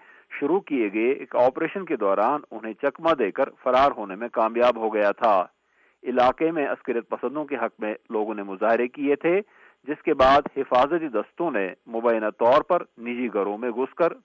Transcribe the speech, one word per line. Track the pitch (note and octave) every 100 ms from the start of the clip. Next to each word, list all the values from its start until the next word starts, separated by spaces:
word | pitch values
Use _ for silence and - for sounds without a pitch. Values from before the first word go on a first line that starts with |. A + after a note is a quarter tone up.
| - - _ -
شروع | C#3+ F#3+
کیے | - C#3 G#2
گئے | G#2 A#2
ایک | C#3+ C3+ A#2+
آپریشن | B2 C#3+ D#3+ G3+
کے | F3+ C3
دوران | G2+ G2 A2+ C#3+ -
انہیں | G#2+ A2
چکمہ | G#2+ C#3 - E3
دے | D3+ G2+
کر | - C3+ -
فرار | C3 B2+ C#3 B2
ہونے | G#2
میں | F#2+ A#2
کامیاب | B2 A2 A#2 A#2+ A#2
ہو | A2
گیا | G#2+ G2+
تھا۔ | G2+ A#2 G2 F2 _ _ _ _ _
علاقے | - B2 B2 B2 D#3+
میں | E3 C3+
عسکریت | A2 - A#2 -
پسندوں | A#2 B2 D3
کے | G#2 C3
حق | A2+ -
میں | G#2+ G#2+ _
لوگوں | A2 G#2+
نے | G#2
مظاہرے | G2 F#2+ G#2+ A#2 B2
کیے | D3+ C#3+ C#3+
تھے، | D#3+ F#3 - _ _ _
جس | - D3
کے | -
بعد | C#3+ C3 C#3+ C#3 C#3
حفاظتی | C3 B2+ C#3 E3+ D#3
دستوں | G#2+ - - E3+
نے | A2+ F#2 F2+ -
مبینہ | A2+ A#2 A2+ G#2+ -
طور | A#2+ C#3+
پر | - F3 - -
نجی | A#2 A#2+ B2
گھروں | G2+ G2 G#2
میں | B2
گھس | A2+ C3
کر | - - -